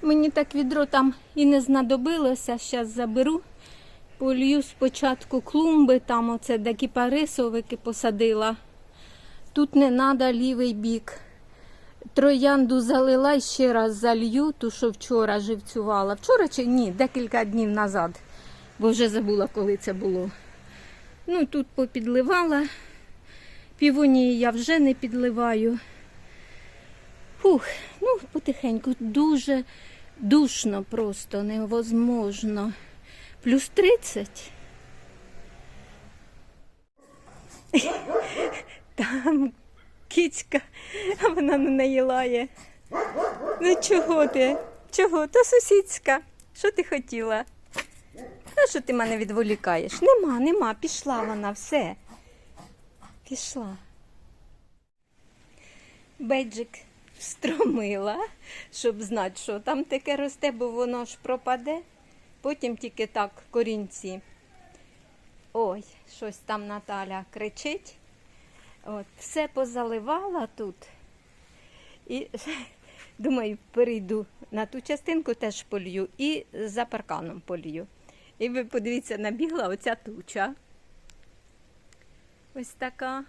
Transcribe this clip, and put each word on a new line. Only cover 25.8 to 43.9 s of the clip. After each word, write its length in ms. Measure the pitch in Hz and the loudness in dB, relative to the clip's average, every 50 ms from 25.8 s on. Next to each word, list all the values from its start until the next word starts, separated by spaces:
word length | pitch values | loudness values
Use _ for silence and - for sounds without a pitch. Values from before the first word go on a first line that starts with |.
| - - - - - - - - - - - - - - - - - - - - - - - - - - - - - - - - - | -6 -12 -20 -20 -20 -20 -20 -20 -20 -20 -20 -20 -20 -20 -20 -20 -20 -20 -20 -20 -20 -20 -20 -20 -20 -20 -20 -20 -20 -20 -18 2 6
Фух, 240 | 392 359 262 - - - - - - - - | 6 6 6 4 -2 -10 -10 -12 -16 -10 -4
ну, 80 | 381 480 508 403 - 262 - | 0 0 0 0 0 -6 -8
потихеньку. 640 | 302 - - 262 - - 254 226 226 - 269 254 - | -6 -4 -4 -4 -2 -2 -2 -2 -2 -2 -4 -4 -4
Дуже 640 | 233 220 214 285 294 311 311 277 240 - 277 262 254 - - - - - - - - - - - | -4 -4 0 2 2 4 2 2 2 0 0 0 0 -4 -14 -20 -20 -20 -20 -20 -20 -20 -16 -6
душно 640 | 269 202 226 302 302 254 - - - 226 202 202 196 | 0 4 6 6 6 4 0 0 -2 -2 -2 -2 -6
просто, 580 | - - 220 226 208 196 - - - - 202 202 | -6 -4 -4 -2 -2 -4 -8 -10 -8 -6 -4 -4
невозможно. 1300 | 208 214 220 220 208 220 233 233 226 226 233 233 240 240 240 220 202 202 202 - 220 208 208 202 220 202 - - - - - - - - - - - - - - | -4 -4 -4 -4 -2 -2 -2 -2 2 2 2 2 2 2 0 -2 -2 -4 -4 -4 -2 -2 -2 -2 -4 -4 -8 -12 -20 -20 -20 -20 -20 -20 -20 -20 -20 -20 -6 0
Плюс 260 | 247 233 269 269 - | 2 2 2 2 0
тридцять. 840 | - - 403 370 480 453 - - - - 202 - - - - - - - - - - - - - - - - - - - - - - - - - - - - - - - - - - - - - - - - - - - - - - - - - - _ _ _ _ _ _ _ - - - - - - - - - - - - - | 2 4 6 6 6 4 2 -4 -8 -6 -8 -8 -12 -18 -20 -20 -20 -20 -20 -20 -20 -20 -20 -20 -20 -20 -20 -20 -20 -20 -20 -20 -18 -18 -18 -18 -18 -20 -20 -20 -20 -20 -20 -20 -20 -20 -20 -20 -20 -20 -20 -20 -20 -20 -20 -20 -20 -20 -20 -20 -20 _ _ _ _ _ _ _ -20 -20 -20 -20 -20 -20 -20 -20 -20 -20 -18 0 0
<laughs> 100 | 302 - 302 - - - - 320 453 - - - - - - - - - - - - - - - | 2 2 2 -6 -6 -6 -2 -2 -2 -2 -2 -6 -4 -4 -4 -6 -8 -14 -16 -20 -20 -20 -20 -6
Там 580 | - 220 208 240 269 247 294 311 294 277 254 - - - - - - - - - - - - | -4 -4 -2 -2 -2 0 2 2 2 2 0 -2 -8 -20 -20 -20 -20 -20 -20 -20 -20 -20 -2
кицька, 520 | - - 349 311 - - - - - 277 - - - - - - - 403 415 381 392 - - | 0 2 2 2 0 -8 -12 -4 -4 -4 -4 -4 -20 -20 -18 -12 -10 -8 -4 -4 -4 0 0
а 60 | - | 0
вона 300 | 330 359 294 285 285 285 | 2 2 2 2 2 2
на 120 | 269 320 | 2 2
неї 300 | 269 262 262 269 269 262 | 2 2 2 2 2 2
лає. 480 | 254 262 254 254 262 247 247 240 240 262 - - - - - - - - - 330 427 427 - 285 359 - - - 539 - 415 - | 2 2 2 0 0 0 0 -2 -2 -4 -10 -18 -20 -20 -20 -20 -20 -10 -6 -6 -6 -4 -4 -4 -4 -4 -4 -6 -6 -6 -6 0
Ну 200 | 339 349 359 - - | 4 4 4 4 4
чого 440 | - | 2